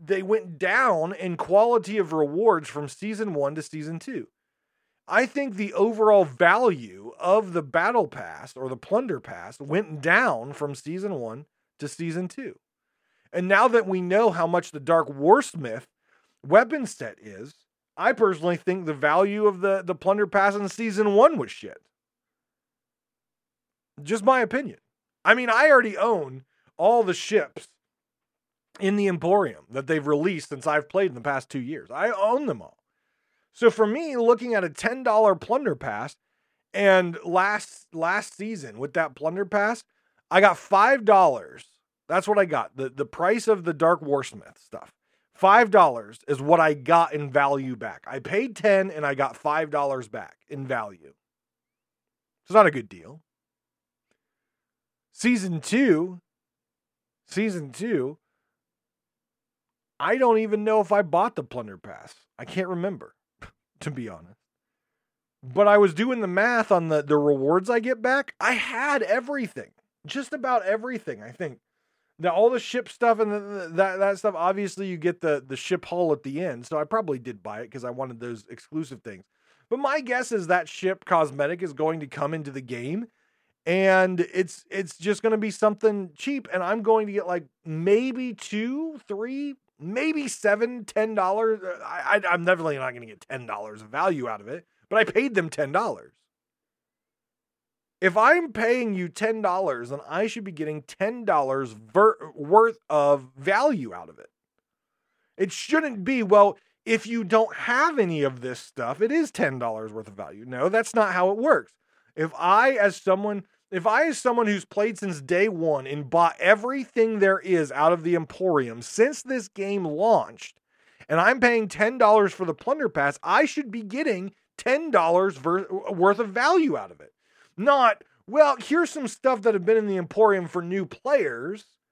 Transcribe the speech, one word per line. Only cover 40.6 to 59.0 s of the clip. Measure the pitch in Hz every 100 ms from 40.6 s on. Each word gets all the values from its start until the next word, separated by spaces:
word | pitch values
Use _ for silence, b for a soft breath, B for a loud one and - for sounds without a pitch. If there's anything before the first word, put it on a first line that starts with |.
| - 196 226 277 214
dollars. | 196 170 120 73 64 - _ _ _ -
That's | 175 196
what | 208
I |
got. | 185 139 101 131
The, | 131
the | 135 139
price | - 175 226 220
of | 208
the | 170
Dark | 151 165 170
Warsmith | 151 139 127 107 - _
stuff. | _ - - _ _ _ _
Five | _ 190 220 226
dollars | 196 160 120 104 117 -
is | 139
what | 143 165
I | 156
got | 147 131 170 160
in | 147 143
value | 139 139 139 131 117
back. | 113 - -
I | 135
paid | - 196 254 208
ten | 214 196 190
and | 156 147
I |
got | 139 135 -
five | 151 151 156
dollars | 147 143 131 110
back | 110 90 _ _
in | 143 131
value. | 123 107 90 69 _ _ _ _ _ _ _ _ _ _ _ _ _
It's | _
not | 208 190
a |
good | 139 107
deal. | 87 85 156 _ _ _ _ _ _ _ _ _ _ _ _ _ _ _ _ _ _ _
Season | - 233 240 185 165
two, | - 233 269 160 180 180 _ _ _ _ _ _ _ _ _ _ _
season | 190 220 180 139
two, | 127 226 180 131 156 _ _ _ _ _ _ _ _